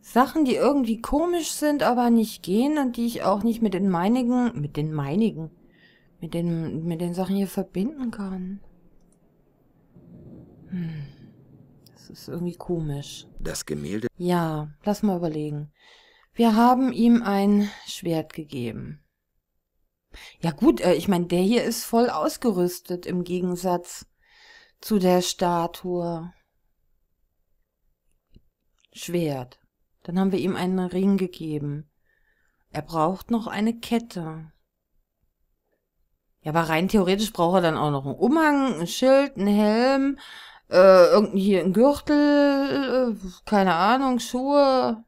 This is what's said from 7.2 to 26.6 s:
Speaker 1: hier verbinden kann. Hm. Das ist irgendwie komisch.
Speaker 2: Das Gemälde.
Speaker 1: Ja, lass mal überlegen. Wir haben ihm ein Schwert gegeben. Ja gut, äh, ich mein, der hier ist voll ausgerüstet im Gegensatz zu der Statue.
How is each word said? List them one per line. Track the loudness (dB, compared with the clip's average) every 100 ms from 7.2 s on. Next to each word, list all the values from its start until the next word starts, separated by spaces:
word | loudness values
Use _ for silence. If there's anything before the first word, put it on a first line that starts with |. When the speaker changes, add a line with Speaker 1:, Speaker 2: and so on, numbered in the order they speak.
| -4
Speaker 1:
hier | -2 -4
verbinden | -4 -6 -6 -6 -6 -10
kann. | -8 -10 -10 -10 -12 -16 _ _ _ _ _ _ _ _ _ _ _ _ -20 -20 -20 -20 -20 -20 -20 -12
Hm. | -10 -8 -10 -14 -18 -20 _ -20 -20 -20 _ _
Das | _ -20
ist | -20 -14
irgendwie | -8 -8
komisch. | -10 -8 -6 -4 -8 -10 -16 -18 -10
Speaker 2:
Das | -8 -8 -8
Gemälde. | -8 -6 -6 -8 _
Speaker 1:
Ja, | -2 -2 -2 -4 -10 -10
lass | -6 -2
mal | -2 -2
überlegen. | -4 -6 -8 -8 -12 _ _ -20 _ _ _
Wir | 0 2
haben | 6 4 4 2
ihm | 2 4 4
ein | 4 0 4 2 2 -6 -16
Schwert | -10 -4 -4 -4
gegeben. | -12 -12 -8 -8 -8 -12 -16 _ _ _ _ _ _ _ _ _ _ _ -20 -20 -8
Ja | -6
gut, | 0 2 2
äh, | 2
ich | 0 2
mein, | 0 0
der | 0
hier | 2 2
ist | 0 -6
voll | -2 0 0
ausgerüstet | 0 -4 -2 -2 0 -2 -2 -10 -10 -6
im | -6
Gegensatz | -4 -4 -4 -4 -2 -4 -6 -18 -20 _ _ _ -20 -20 _ _
zu | -2 0
der | 4 2
Statue. | 0 -2 -2 0 -4 -6 -6 -6 -4 -8 -10 -18 _ _